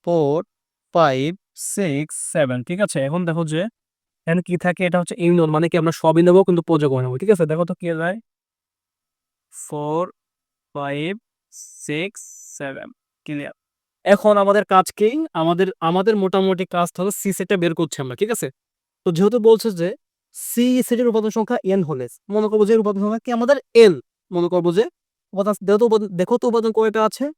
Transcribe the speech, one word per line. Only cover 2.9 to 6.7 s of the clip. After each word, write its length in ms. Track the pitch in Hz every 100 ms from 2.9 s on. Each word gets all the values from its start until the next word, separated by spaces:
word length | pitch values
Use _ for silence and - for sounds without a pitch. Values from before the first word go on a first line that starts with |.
| 156
এখন 160 | 135 170 170
দেখো 160 | 160
যে 160 | 160 156 214 _ _ _ _ _ -
এখানে 160 | 175
কি 120 | 175 175
থাকে, 240 | 180 175
এটা 140 | 180 180
হচ্ছে 160 | 175 -
ইউনিয়ন, 320 | 175 175 160
মানে 160 | 156 165
কি 80 | 175
আমরা 160 | 160 -
সবই 260 | 160 160
নেবো, 180 | 175 180
কিন্তু 180 | 190 175
পর্যায়ক্রমে 360 | 165